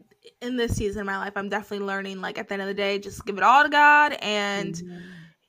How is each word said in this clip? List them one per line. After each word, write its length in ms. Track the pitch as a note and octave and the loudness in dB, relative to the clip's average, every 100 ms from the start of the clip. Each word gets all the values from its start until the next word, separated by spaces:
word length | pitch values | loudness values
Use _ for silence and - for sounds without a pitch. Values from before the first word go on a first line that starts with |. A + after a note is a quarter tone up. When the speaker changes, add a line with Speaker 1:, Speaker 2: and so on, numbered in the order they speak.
| _ _ _ _ | _ _ _ _
Speaker 1:
in 160 | B3 B3+ | -6 -2
this 180 | A#3 A3 | -2 0
season 240 | G#3 G#3 | -2 -4
of 60 | G3 | -6
my 100 | G3 | -6
life, 140 | G3 G3+ | -6 -6
I'm 140 | G3+ | -4
definitely 360 | G3+ G3+ G3+ G3 | -6 -6 -8 -4
learning, 340 | G3 G3 F#3+ | -6 -6 -8
like, 160 | F#3 - | -10 -10
at 80 | G#3+ | -8
the 80 | G3 | -6
end 80 | |
of 60 | G3 | -6
the 40 | G3 | -2
day, 240 | G3 G3+ | -2 -2
just 260 | G3+ - - | -6 -14 -8
give 120 | G3 | 2
it 60 | |
all 200 | G3 C4+ | 6 6
to 60 | D4 | 6
God, 480 | D4 D4 D4 D4 C4+ | 6 8 8 6 0
and 600 | G#3 G#3 G3+ G3+ G3 E3 | -4 -2 -2 -4 -6 -8
Speaker 2:
Mm-hmm. 440 | F3+ F3 F3+ F3 E3 _ | -12 -14 -16 -18 -20 _